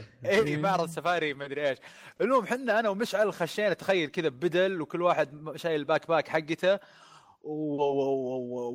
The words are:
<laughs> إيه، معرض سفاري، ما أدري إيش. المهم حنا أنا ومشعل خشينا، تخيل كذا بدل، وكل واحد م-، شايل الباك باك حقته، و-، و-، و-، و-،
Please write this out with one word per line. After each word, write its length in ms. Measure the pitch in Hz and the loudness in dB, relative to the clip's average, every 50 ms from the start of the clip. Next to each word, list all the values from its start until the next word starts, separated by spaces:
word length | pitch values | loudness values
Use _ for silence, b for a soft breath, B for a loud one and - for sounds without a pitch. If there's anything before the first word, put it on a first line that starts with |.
| 107 - _ | -8 -10 _
<laughs> 100 | - - | -10 -2
إيه، 320 | - 196 202 220 147 147 151 | 0 2 2 2 2 0 0
معرض 320 | 151 196 190 175 170 165 | 0 2 2 0 0 -2
سفاري، 440 | 165 160 143 175 175 170 160 151 139 | -4 -4 -2 0 0 0 0 -2 -4
ما 120 | 135 143 | -4 -8
أدري 240 | 143 139 143 147 143 | -8 -6 -2 0 -2
إيش. 80 | 131 - B B B B B B B B | -2 -2 B B B B B B B B
المهم 240 | 170 226 269 262 208 | 0 2 4 2 2
حنا 340 | 165 226 254 269 240 202 220 | 2 -2 -2 0 0 2 2
أنا 100 | 233 214 | 2 2
ومشعل 440 | 196 196 233 - - 196 214 202 170 | 0 -2 -2 -2 0 2 2 2 0
خشينا، 400 | - 175 156 - - 208 208 170 | -2 -4 -4 -2 0 0 0 0
تخيل 360 | - - - 196 185 160 139 | 0 0 2 2 2 2 -2
كذا 200 | - 180 165 151 | -2 -2 -2 -2
بدل، 520 | 127 120 160 175 151 180 185 190 196 175 | -2 -2 -2 0 2 2 2 2 0 -2
وكل 200 | 151 - - 170 | -6 -6 -4 0
واحد 320 | 175 175 170 - 151 135 139 | 2 2 4 4 2 0 -2
م-، 240 | 151 151 156 139 151 | -12 -12 -12 -10 -6
شايل 220 | - 165 160 151 | -4 -2 -2 0
الباك 280 | 143 139 160 151 - - | 0 2 0 0 2 2
باك 200 | 165 156 139 - | 2 2 2 2
حقته، 460 | - 160 160 147 165 - - 180 196 | 0 -2 -2 -2 -4 0 2 2 2
و-، 60 | 196 b b b b b b b b b b b b - | 2 b b b b b b b b b b b b -12
و-، 380 | 151 156 151 156 151 143 143 | -10 -8 -6 -4 -4 -2 0
و-، 540 | 147 143 139 139 135 135 135 135 131 127 131 | 0 2 2 2 2 2 2 0 0 -2 -4
و-، 380 | 131 123 123 123 123 123 120 123 | -4 -6 -6 -6 -6 -6 -4 -2